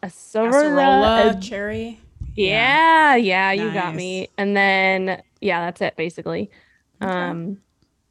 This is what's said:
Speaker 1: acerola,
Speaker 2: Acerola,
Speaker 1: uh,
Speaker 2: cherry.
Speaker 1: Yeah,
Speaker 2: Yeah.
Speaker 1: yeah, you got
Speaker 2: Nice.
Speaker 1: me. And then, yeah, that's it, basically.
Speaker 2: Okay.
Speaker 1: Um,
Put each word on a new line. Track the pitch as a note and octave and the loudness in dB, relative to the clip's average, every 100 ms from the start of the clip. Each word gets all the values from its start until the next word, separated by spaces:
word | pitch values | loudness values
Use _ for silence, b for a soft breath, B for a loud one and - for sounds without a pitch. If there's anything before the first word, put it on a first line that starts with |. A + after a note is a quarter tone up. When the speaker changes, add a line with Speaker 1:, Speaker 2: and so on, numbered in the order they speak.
Speaker 1:
acerola, | F#3 - - A3 A3+ | -16 -16 -8 -2 2
Speaker 2:
Acerola, | C#4 D4+ C#4+ C4+ C4+ A3 A3+ G#3+ F#3+ | 2 2 2 4 4 4 4 2 0
Speaker 1:
uh, | |
Speaker 2:
cherry. | F#3+ G3+ G#3 A3 A#3 A3+ - - - - | -6 -8 -8 -8 -10 -14 -20 -14 -10 -2
Speaker 1:
Yeah, | F#3+ G#3+ B3 C#4+ D#4+ D#4+ D4+ B3 | 0 2 2 4 6 6 6 4
Speaker 2:
Yeah. | |
Speaker 1:
yeah, | G#3 F#3 F#3+ | 2 0 0
you | G3+ G#3+ | 0 -2
got | G3 F3+ | -4 -4
Speaker 2:
Nice. | D#3+ | -6
Speaker 1:
me. | F3+ F#3 - - | -8 -8 -8 -6
And | G3+ G3+ | -2 2
then, | G3 F#3+ F#3+ F#3+ F#3+ F#3 - - | 2 2 2 0 -2 -6 -10 -8
yeah, | G3+ E3+ E3+ | -4 -2 -4
that's | F3 | -6
it, | G3 - | -6 -6
basically. | D#3+ E3+ E3 E3 G3+ b b b b - | -8 -8 -8 -8 -8 b b b b -10
Speaker 2:
Okay. | G3+ | -6
Speaker 1:
Um, | F3+ F3 E3+ E3+ G3 _ _ _ _ _ | -4 -6 -8 -10 -12 _ _ _ _ _